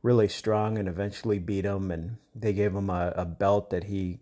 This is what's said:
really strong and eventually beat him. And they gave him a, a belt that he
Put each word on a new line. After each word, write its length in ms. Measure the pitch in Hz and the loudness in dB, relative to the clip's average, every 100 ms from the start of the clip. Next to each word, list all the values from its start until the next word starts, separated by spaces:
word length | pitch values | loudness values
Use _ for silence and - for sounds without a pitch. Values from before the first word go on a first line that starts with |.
really 240 | 120 123 104 | 2 4 4
strong 500 | - - 107 107 110 | 2 0 2 2 0
and 100 | 95 | -2
eventually 520 | 85 101 104 117 104 | -2 -4 -4 -2 -2
beat 260 | 87 98 98 | 0 -2 0
him. 240 | 98 95 | -2 -2
And 280 | 82 82 113 _ 113 | -4 -6 -10 _ -4
they 180 | 110 | -2
gave 220 | 98 101 98 | 2 0 0
him 160 | 98 | 0
a, 220 | 90 87 85 | 0 0 -2
a 100 | 87 | -4
belt 460 | 82 98 104 101 | 0 2 4 2
that 140 | 92 95 | -4 -4
he 340 | 98 92 90 | -4 -4 -6